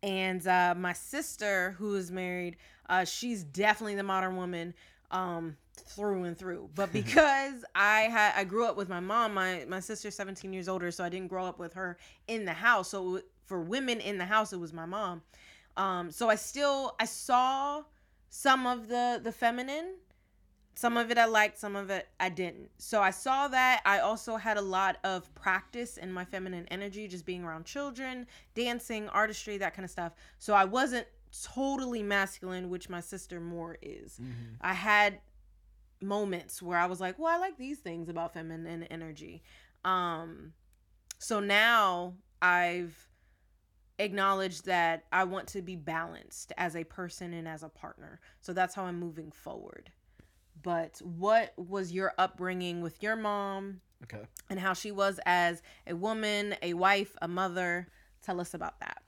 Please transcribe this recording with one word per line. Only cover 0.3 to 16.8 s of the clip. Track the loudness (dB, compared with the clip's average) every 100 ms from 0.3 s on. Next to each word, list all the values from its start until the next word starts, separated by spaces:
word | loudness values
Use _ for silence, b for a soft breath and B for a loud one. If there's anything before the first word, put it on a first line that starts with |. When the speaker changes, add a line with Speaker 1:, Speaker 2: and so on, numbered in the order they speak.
| 0 4
Speaker 1:
uh, | 4 6 2
my | 0
sister, | -4 -6 -6 -6 -4 0 2 0 -2
who | -2 -2
is | -2
married, | -4 -4 -4 -6 -10 b b 0
uh, | 0 2
she's | -2 -4 -4
definitely | -6 2 4 4 0 -4
the |
modern | 0 0 0 -2
woman, | -4 -4 -6 -10 b b b
um, | -4 -2 -4 -6 -10 _ -20
through | -18 -6 -2 0 -2
and | -6
through. | -8 -8 -8 -4
But | -2
Speaker 2:
<laughs> | 0
Speaker 1:
because | 6 8 8 6 0 -6 -4
I | 4 6 6
had, | 6 6 6 6
I |
grew | 0 2 2
up | 0
with | -2
my | -4
mom, | 0 2 2
my, | 2 0 -2 -4
my | -8
sister's | -6 -8 -8 -8
seventeen | -8 -8 -8
years | -6 -4
older, | -2 -2
so | -4
I | -4
didn't | -4 -6
grow | -4 -6
up | -6
with | -12
her | -6 -8 -8 B B -6
in | -4 -4
the |
house. | 2 6 6 4
So | -4
w-, | -2 -4 -6 _ _
for | -6
women | -2 -2 0 -2
in | -2 -4
the | 2
house, | 2 2
it | -4
was | -8
my | -8 -6
mom. | -4 -4 -6 _ B B B B -2
Um, | 0 0 -4
so | 0 4
I | 4
still, | 2 0 2 2